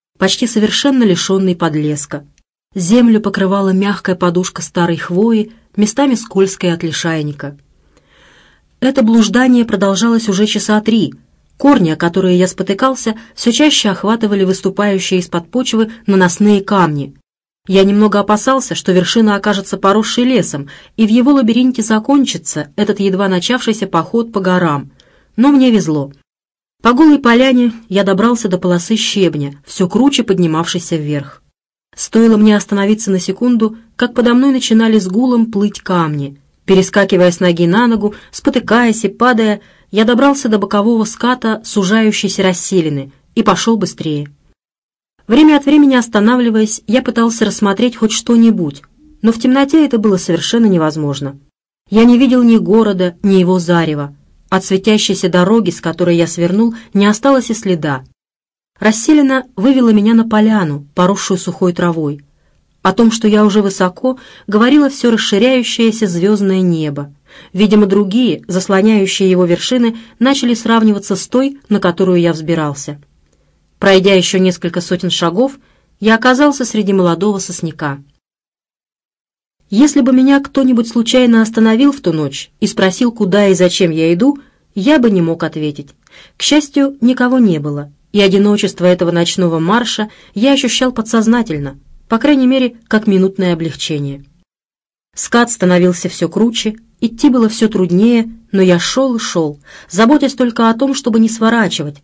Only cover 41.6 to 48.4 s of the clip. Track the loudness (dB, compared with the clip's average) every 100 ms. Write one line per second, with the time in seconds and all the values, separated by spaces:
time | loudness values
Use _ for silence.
41.6 | -4 -4 0 2 2 0 -4 -2 -2 -2
42.6 | -2 -2 -2 -4 -8 _ _ -4 -2 0
43.6 | 0 -2 -2 -6 -6 -6 -8 _ _ _
44.6 | _ _ _ _ _ _ -2 4 4 4
45.6 | 2 4 4 2 0 0 2 2 0 0
46.6 | -2 -4 -2 -2 -2 -2 -2 0 -4 0
47.6 | -2 0 -2 0 -4 -4 0 4